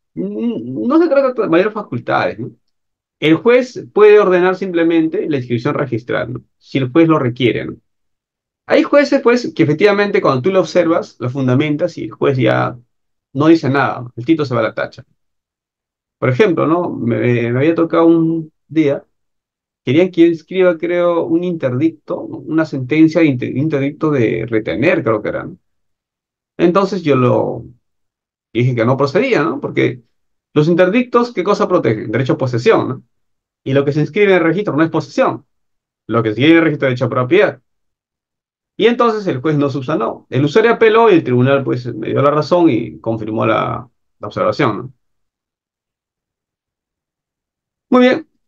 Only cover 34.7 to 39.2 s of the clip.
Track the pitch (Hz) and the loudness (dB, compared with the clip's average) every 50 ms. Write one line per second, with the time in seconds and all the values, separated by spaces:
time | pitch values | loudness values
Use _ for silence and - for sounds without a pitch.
34.7 | 135 143 165 165 - 160 - - - - 254 185 - - - _ _ _ _ _ | 0 0 -2 0 0 -4 -6 -4 -2 -2 0 0 -2 -6 -12 _ _ _ _ _
35.7 | _ _ _ _ _ _ _ - 110 117 110 110 101 110 135 160 165 165 165 156 | _ _ _ _ _ _ _ -4 -2 0 0 0 -2 2 4 4 4 4 4 2
36.7 | 147 139 143 135 127 123 135 117 - 127 127 123 165 196 202 156 - - _ _ | -2 -2 -2 -2 -2 -2 -4 -2 -2 -4 -2 2 2 2 2 2 -2 -8 _ _
37.7 | _ _ _ _ _ _ _ _ _ _ _ _ _ _ _ _ _ _ _ _ | _ _ _ _ _ _ _ _ _ _ _ _ _ _ _ _ _ _ _ _
38.7 | _ - 185 226 240 247 240 233 214 214 | _ 0 2 2 2 4 2 0 0 -2